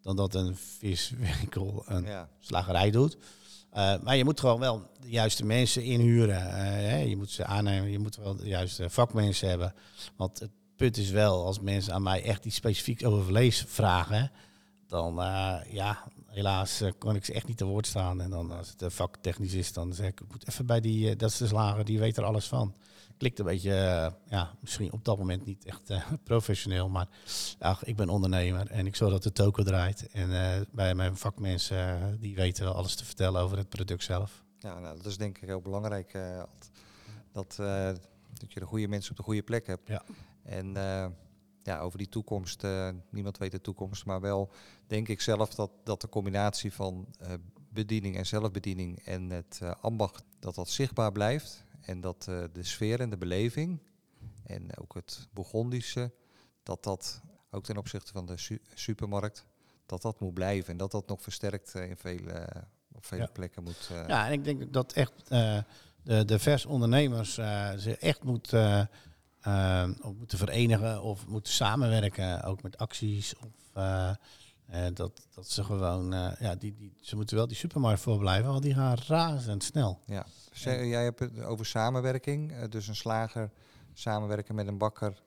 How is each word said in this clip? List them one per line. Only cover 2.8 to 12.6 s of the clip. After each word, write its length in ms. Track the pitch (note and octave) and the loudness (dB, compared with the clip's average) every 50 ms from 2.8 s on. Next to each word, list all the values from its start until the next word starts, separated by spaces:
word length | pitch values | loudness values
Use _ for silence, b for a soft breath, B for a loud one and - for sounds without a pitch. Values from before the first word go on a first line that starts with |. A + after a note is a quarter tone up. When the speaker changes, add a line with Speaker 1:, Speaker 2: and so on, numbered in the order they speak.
| F#2+ G#2 | 6 6
Speaker 1:
doet. 260 | G#2+ A#2 C3+ D#3 - B B B B B B B B B B B | 8 6 6 6 4 B B B B B B B B B B B
Eh, 240 | - G#2 G2 F#2+ G2 F#2 - | 0 2 4 4 4 2 2
maar 140 | A#2+ C3+ | 4 4
je 80 | C3+ B2 | 6 6
moet 160 | C#3 D#3 - | 4 2 4
gewoon 200 | - B2+ A#2 A#2 | 4 4 6 6
wel 300 | C3 C3 A#2 A2 F2+ - - - | 4 2 2 0 -4 -12 -18 -20
de 100 | C3 B2 | -12 -2
juiste 340 | A#2 A#2 A2 A2 - - A2+ | 2 4 4 4 4 2 2
mensen 380 | G#2 A2 B2 B2+ A2 - B2+ A#2 | 4 4 6 6 4 4 0 2
inhuren. 540 | B2 B2 A#2+ A#2 A#2 A#2 A#2 A#2 G#2 G2+ F#2 F2+ F#2 | 2 4 6 8 8 10 8 8 6 4 2 0 -2
Eh, 40 | F#2 F#2+ G2 | -2 -2 0
hè, 360 | G2 G2+ G2+ G2+ G#2 A#2+ D3+ | 0 0 0 2 2 2 2
je 180 | D3+ A#2 G2+ | 2 0 0
moet 140 | G2 G2+ G#2 | -2 -4 -6
ze 140 | - - - | -4 -4 -2
aannemen, 460 | - G2 G#2 G#2+ G2+ G2 G2 G2 G2+ | 0 2 2 2 2 2 2 2 0
je 80 | G2+ G2+ | 0 -2
moet 180 | G#2 G#2+ - | -2 -4 -4
wel 200 | - G#2 G2 G2 | -6 -6 -4 -4
de 100 | F#2 F2+ G#2 | -4 -2 -2
juiste 420 | F#2+ F2+ F#2 F2+ - - F2+ F2 | 0 0 0 -2 -2 -4 -4 0
vakmensen 580 | - - A#2+ A#2+ - A2 G#2 G#2 F#2+ - - G2 | 4 4 4 6 6 4 4 4 4 2 2 2
hebben. 260 | F2+ F2 F2 F2+ - B B B B B B B B | 2 2 0 -2 -4 B B B B B B B B
Want 220 | - F#2 F#2 - - | -4 -4 -2 -2 -6
het 100 | - G#2 - _ _ _ _ | -12 -12 -12 _ _ _ _
punt 200 | - C3+ B2 A2+ | 2 2 2 4
is 140 | A2+ G2+ F#2+ | 2 0 2
wel, 340 | F#2 G#2+ G#2+ G#2 F#2+ F#2 F2 | 4 6 6 6 6 4 2
als 140 | F#2 F#2+ G2+ | 0 -2 -2
mensen 340 | G2 G2 G2 G2+ F#2 G#2+ F2 | 0 0 0 0 0 0 0
aan 80 | F#2+ G2 | 0 2
mij 200 | F#2+ F#2+ F#2 F2 | 2 2 2 2
echt 220 | A2 G#2+ G2+ - | 0 -2 -2 -2
iets 120 | A2+ - | -4 -6
specifieks 480 | - | 0